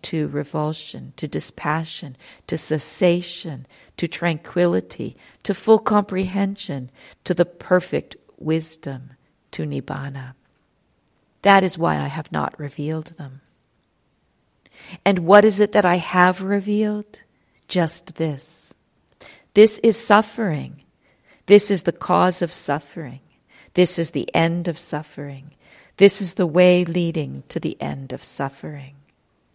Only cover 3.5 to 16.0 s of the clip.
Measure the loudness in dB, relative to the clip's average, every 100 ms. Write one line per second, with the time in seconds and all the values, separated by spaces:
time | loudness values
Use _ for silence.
3.5 | -12 -16 _ _ -8 -8 -4 -2 -4 -4
4.5 | 0 2 0 -4 -10 -10 -12 -20 _ -6
5.5 | -2 4 4 4 0 0 -4 -4 -2 -2
6.5 | -4 -10 -10 -10 _ -20 -12 -4 0 0
7.5 | -2 0 0 0 -6 -6 -20 _ -10 -4
8.5 | -2 -4 -12 -10 -10 -14 -20 _ _ -16
9.5 | -10 -6 -6 -8 -10 -10 -12 -14 -18 _
10.5 | _ _ _ _ _ _ _ _ _ 4
11.5 | 4 4 0 -2 -2 -4 -8 -6 -4 -6
12.5 | -8 -12 -8 -6 -6 -8 -14 -16 -16 _
13.5 | _ _ _ _ _ _ _ _ _ _
14.5 | _ _ -20 -20 -2 0 2 6 8 8
15.5 | 4 2 4 2 2